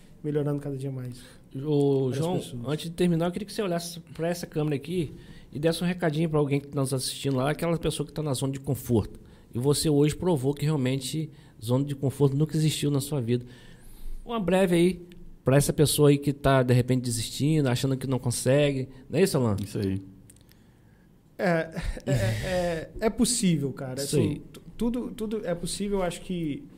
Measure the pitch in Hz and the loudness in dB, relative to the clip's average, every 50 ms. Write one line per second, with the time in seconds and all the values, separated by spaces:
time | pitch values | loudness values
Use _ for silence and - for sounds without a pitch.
0 | - - - - - 151 147 151 143 147 147 143 143 143 139 131 135 139 135 127 | -20 -20 -20 -10 -6 -2 -2 0 0 0 -2 -2 -4 -6 -6 -6 -6 -6 -8 -8
1 | 127 123 120 - - - - - - - - 135 139 151 147 143 139 139 139 135 | -8 -10 -12 -14 -16 -20 -20 -20 -20 -14 -10 -8 -4 0 2 2 4 4 4 2
2 | 135 127 123 135 160 175 185 165 - - 131 120 117 127 151 156 - 165 170 - | 2 0 0 0 -2 0 -2 -2 -4 -6 -10 -8 -4 -4 -4 -4 -4 -8 -2 0
3 | 180 180 170 160 170 180 175 202 208 - - - 208 185 170 170 170 - - 165 | 2 2 2 2 0 0 -2 -4 -8 -6 -4 -4 -2 -2 -2 -2 -4 -6 -12 -14
4 | - - - - 160 170 175 170 - - - 156 151 151 147 135 139 165 180 185 | -16 -16 -8 -4 -4 -4 -2 -4 -6 -6 -4 -2 -2 0 -2 -4 -4 -4 -4 -2
5 | 147 - - - - - - - - - - 135 151 165 165 165 175 175 180 180 | -2 -4 -6 -12 -18 -20 -20 -20 -20 -12 -8 0 0 0 0 2 0 -2 -2 0
6 | 180 160 147 156 170 160 151 147 147 135 143 143 143 143 - 139 135 127 135 131 | 0 0 2 2 0 2 2 2 2 2 2 0 -2 -2 -2 -2 0 0 0 -2
7 | - - - - - 139 135 127 131 147 151 - 170 170 165 160 - 160 143 - | -2 -4 -6 -4 -2 0 0 2 0 0 0 0 0 0 0 0 0 -2 -2 -2
8 | 147 - - 165 156 151 131 - 139 135 139 135 135 - 131 - - - 120 104 | -6 -6 -6 -6 -4 -2 -2 -2 -2 -4 -4 -4 -4 -4 -4 -4 0 2 2 2
9 | 87 - - - - - - - - - - 120 127 143 147 - - 160 147 143 | 2 0 -6 -16 -20 -20 -20 -20 -20 -10 -8 -2 0 2 2 2 2 4 4 4
10 | 147 151 143 - 170 185 170 131 127 139 143 - 147 151 160 143 127 127 131 131 | 4 4 2 0 0 0 0 2 2 -2 -2 0 0 0 0 0 0 0 0 -2
11 | - - 147 156 156 - - - - - - - 110 113 123 135 143 143 139 - | -4 -4 -4 -6 -6 -6 -10 -18 -20 -20 -18 -12 -2 0 2 2 2 0 -2 -2
12 | 143 131 - - 143 135 135 143 156 - - 156 156 151 - - 143 143 143 135 | -2 -2 2 4 4 4 4 2 0 2 2 2 2 2 2 0 0 0 0 0
13 | 139 - 151 139 117 113 123 123 123 - - - - - - - - - - - | -2 -2 -4 -2 0 0 0 0 -2 -6 -16 -20 -20 -20 -20 -20 -20 -20 -16 -10
14 | - - - - - - 233 226 190 175 185 185 196 175 180 170 170 185 180 - | -8 -8 -8 -8 -8 -6 -4 -2 0 2 4 4 4 4 4 4 4 4 2 0
15 | - - - - - - - - _ 131 131 143 139 - 147 - 151 131 - - | -8 -16 -18 -18 -18 -18 -20 -4 _ 4 6 6 6 4 4 4 4 4 6 6
16 | 147 143 147 139 143 147 135 - - 139 135 131 127 123 120 123 120 123 131 127 | 6 6 6 6 2 0 -2 2 2 4 4 4 6 6 4 4 4 4 2 0
17 | 123 120 113 113 110 - - - 131 151 160 156 139 127 120 - - 135 135 131 | 0 -2 -2 -4 -4 -6 -4 0 2 2 4 4 4 2 2 2 2 0 0 0
18 | - 139 131 120 - 123 113 - - 127 135 147 147 143 139 131 131 - - - | 0 -2 -2 0 0 -2 -2 0 2 4 4 4 4 2 0 -2 -4 -8 -10 -18
19 | - - - 156 190 185 - 139 123 110 101 98 101 - - 117 101 95 95 98 | -12 -4 2 2 2 4 4 2 2 2 2 0 -2 -4 -4 -2 0 0 -2 -2
20 | - - - - - - - - - - - - - - _ _ _ - - _ | -4 -10 -16 -20 -20 -20 -20 -20 -20 -20 -20 -20 -20 -20 _ _ _ -20 -20 _
21 | _ _ _ _ _ _ _ - - 180 170 160 160 - - 170 - - - - | _ _ _ _ _ _ _ -2 0 2 2 2 0 -2 -6 -6 -6 -6 -6 -6
22 | - - 139 117 104 113 110 107 131 190 185 180 175 175 170 160 - - - 180 | -2 0 0 2 2 0 0 -2 -2 -2 -2 0 0 -2 -2 -4 -6 -10 -8 -2
23 | 214 220 214 - 233 - - - 196 180 165 143 139 131 127 - 139 127 127 135 | -2 -2 0 2 0 0 2 2 2 2 2 2 0 -4 -6 -8 -10 -8 -8 -6
24 | 143 - 151 139 110 98 98 - - - - - - - - - 220 240 233 247 | -6 -2 0 2 2 2 0 -4 -10 -14 -20 -20 -20 -18 -6 -4 -2 -2 -2 -2
25 | 220 - 185 - 220 208 226 214 170 170 170 170 175 165 - - 202 202 202 196 | -6 -8 -8 -8 -6 -6 -6 -4 -4 -4 -4 -4 -4 -6 -4 -4 -4 -2 0 0
26 | 180 170 165 - - - 185 170 165 151 135 135 - - - | 0 -2 -4 -6 -8 -6 -6 -4 -4 -4 -4 -6 -10 -14 -20